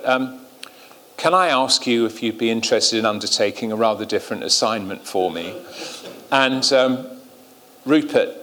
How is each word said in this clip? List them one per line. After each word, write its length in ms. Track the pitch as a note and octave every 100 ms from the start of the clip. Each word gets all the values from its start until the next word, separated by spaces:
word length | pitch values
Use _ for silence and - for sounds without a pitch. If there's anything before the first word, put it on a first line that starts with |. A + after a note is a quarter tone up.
| -
um, 360 | B2+ C3 - - - - - - - - -
can 160 | D#3+
I 160 | F3+ F3+
ask 360 | C3 C3 C3 -
you 200 | A#2+ A2
if 180 | A2
you'd 140 | A#2 G#2+
be 120 | A2+
interested 480 | A2+ A2 A2 - A2+
in 80 | A2
undertaking 640 | G#2 G#2 - G#2 - A2+
a 40 | G#2+
rather 300 | A2+ G2+ G#2
different 380 | G#2 - G#2+
assignment 640 | - - A2+ A2 G2 G2 -
for 260 | G2 F2+
me?" 220 | E2 E2+ F2+ - - - - - - -
And, 400 | C#3 C3 C3 B2+
um, 340 | C3+ C3 B2+ - - - - - - - - C3
Rupert, 440 | D3+ D3 B2 B2+ -